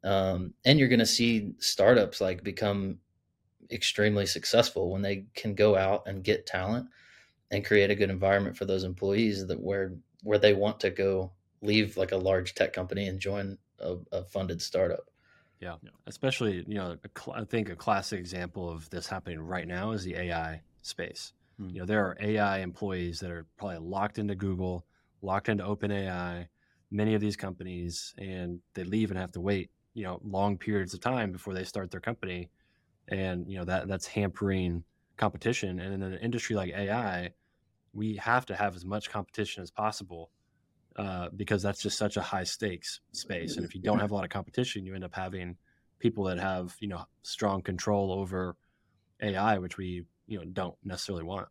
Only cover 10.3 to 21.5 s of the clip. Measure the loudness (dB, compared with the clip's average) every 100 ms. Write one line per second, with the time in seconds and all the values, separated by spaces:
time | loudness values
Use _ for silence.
10.3 | 8 8 8 4 2 -2 2 2 2 -2
11.3 | -10 _ _ 2 4 4 0 0 2 4
12.3 | 2 0 0 0 2 -4 -2 -4 -4 -4
13.3 | -4 -4 -8 _ _ -6 -6 -6 -8 -4
14.3 | -4 -4 -4 -2 2 2 0 -8 _ _
15.3 | _ _ _ -12 -12 -18 _ -18 -2 -2
16.3 | 0 0 0 -4 -4 -4 -8 -12 -14 -10
17.3 | -8 -2 -2 -2 -4 0 0 0 -8 -6
18.3 | -8 -8 -6 -6 -8 -8 -10 -6 -8 -8
19.3 | -10 -6 -6 -4 -4 -2 -4 -4 -4 -2
20.3 | -2 -4 -8 _ _ -12 -8 -10 -10 -14
21.3 | _ _